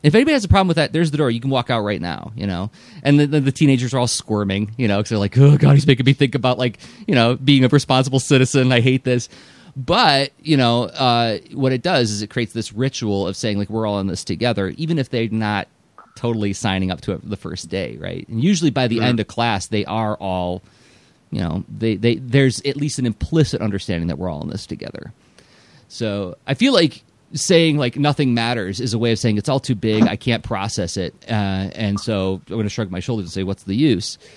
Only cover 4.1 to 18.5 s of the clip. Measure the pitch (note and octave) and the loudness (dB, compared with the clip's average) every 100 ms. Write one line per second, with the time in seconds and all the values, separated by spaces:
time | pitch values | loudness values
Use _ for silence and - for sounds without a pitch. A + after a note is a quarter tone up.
4.1 | - - G#2+ G2+ G2 G#2 A2+ A#2+ G2+ G#2 | -4 -2 -2 0 -2 -4 -2 0 0 0
5.1 | A2 G2+ B2 C#3 D3 C#3+ C#3 C#3+ B2+ B2+ | -2 0 6 6 8 6 4 4 4 4
6.1 | C#3 C#3 C3 B2+ B2 B2+ - - - G#3+ | 2 2 0 -2 0 -2 -4 -18 -14 0
7.1 | D3 A#2 B2+ C3+ C#3 B2+ C#3 - C3 C3 | 2 2 2 4 6 6 4 2 0 2
8.1 | C3 - C3+ B2+ C#3 B2+ B2 B2+ C3 B2+ | 0 2 4 4 2 4 4 4 2 0
9.1 | B2 - - - - - - B2 F#3+ G#3+ | -2 -4 -18 -20 -20 -18 -12 -2 2 4
10.1 | C#3 C#3 - D3+ D3 A#2+ A#2+ A2 - C3 | 2 0 -6 0 2 4 2 -2 -2 0
11.1 | A#2+ A#2 G#2 - - C3 C3 E3+ E3 A#2 | 2 0 -2 -8 -2 -2 0 0 0 0
12.1 | G2+ G#2 - A#2 A2+ G#2+ G#2+ C3 - A2 | -2 -6 -6 -6 -6 -8 -4 -4 -2 -2
13.1 | G2+ F#2 F#2+ A2+ G2+ G2+ A2 A2 G2+ G2 | -2 -2 -4 -4 -2 -2 -2 -2 -2 -2
14.1 | F2 - F2 A#2+ G#2 F#2+ C2 D#3+ E3 B2+ | -4 -6 -4 -2 -2 -4 -4 -4 -2 -2
15.1 | B2 A2+ A2 G#2+ G#2 - _ _ - - | -4 -4 -2 -2 -4 -6 _ _ -20 -20
16.1 | - A#2+ A2+ G#2 F#2+ A2 F#2+ F#2 F#2 - | -8 -4 -2 -2 -2 -2 -2 -2 -4 -6
17.1 | F#2+ G#2+ G2+ - E2+ E2 F#2 D2+ A1+ F2+ | -8 -8 -10 -10 -12 -8 -6 -6 -8 -10
18.1 | F2 E2+ A2+ D#3 | -10 -8 -2 2